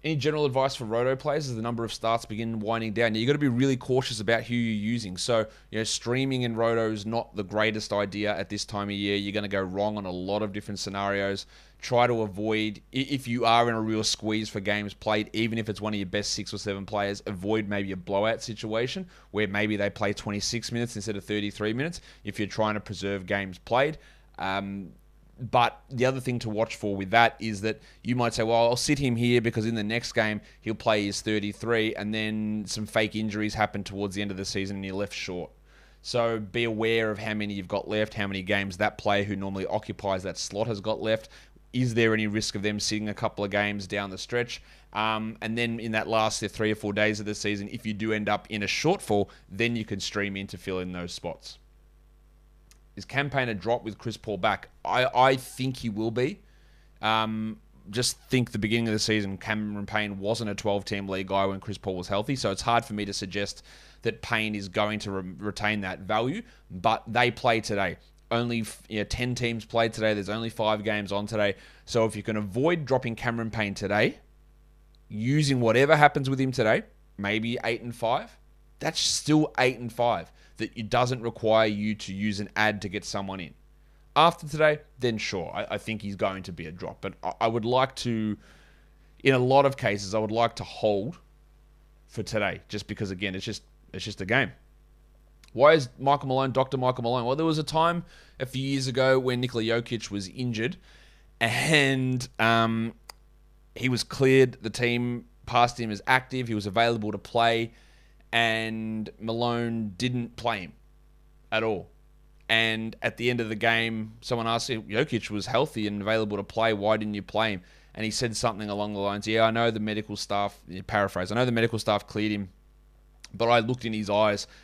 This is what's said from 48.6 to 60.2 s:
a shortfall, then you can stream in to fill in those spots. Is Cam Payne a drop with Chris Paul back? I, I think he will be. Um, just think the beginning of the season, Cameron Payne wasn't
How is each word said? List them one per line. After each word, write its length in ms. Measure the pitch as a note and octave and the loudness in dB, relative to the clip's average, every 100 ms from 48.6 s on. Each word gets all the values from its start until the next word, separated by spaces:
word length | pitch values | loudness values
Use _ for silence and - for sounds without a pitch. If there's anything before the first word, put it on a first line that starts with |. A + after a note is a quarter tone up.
a 20 | G2+ | -2
shortfall, 640 | - D3+ G3 - G#2 G2 - - | 0 0 0 2 0 0 -6 -16
then 260 | G2 A#2 A#2 | -2 0 0
you 100 | G#2+ | -4
can 140 | G2 | -6
stream 360 | - G#2 G2+ G2 | -4 -4 -4 -4
in 120 | G2 | -10
to 100 | F#2+ | -10
fill 220 | - F#2 | -6 -4
in 120 | F2+ | -4
those 220 | F2+ F2 | -6 -8
spots. 460 | - F2 - - - - _ _ - _ - - - - - - - - - | -8 -10 -10 -16 -20 -20 _ _ -20 _ -20 -20 -20 -20 -20 -20 -20 -20 -18
Is 80 | - | -6
Cam 240 | C3+ C#3+ | -4 -2
Payne 180 | C3+ B2 | 0 0
a 60 | |
drop 320 | G#2 F#2 A#2+ A2 | -2 0 -2 -2
with 120 | G2+ | -8
Chris 200 | A#2 G#2+ | -10 -8
Paul 200 | - G2 | -6 0
back? 300 | G#2+ G2 - - | 0 0 -6 -10
I, 220 | - A#2+ B2+ | 0 2 4
I 300 | - C3 C3+ | 6 6 6
think 400 | - - C3 B2+ | -2 -4 -4 -2
he 100 | A#2 | -6
will 240 | G2+ A2 | -2 -2
be. 300 | A2 C3 G3+ - - - - - - | 0 -2 -2 -16 -20 -20 -20 -20 -4
Um, 560 | G#2+ A2 A2 A2 A2 G#2+ _ - - | 0 2 0 -2 -6 -8 _ -20 -8
just 280 | G#2 A#2+ - | -2 -2 -4
think 280 | - C3 A#2 | 0 0 0
the 80 | A2+ | -2
beginning 300 | G#2+ A#2 A2+ | 0 2 2
of 40 | |
the 60 | G#2+ | 0
season, 380 | - G#2+ G2 F#2+ | 2 0 0 -6
Cameron 480 | - G#2+ G#2 G#2 G2+ | -4 -2 -2 -6 -4
Payne 340 | G#2+ G#2 | -4 -4
wasn't 300 | G2 | 0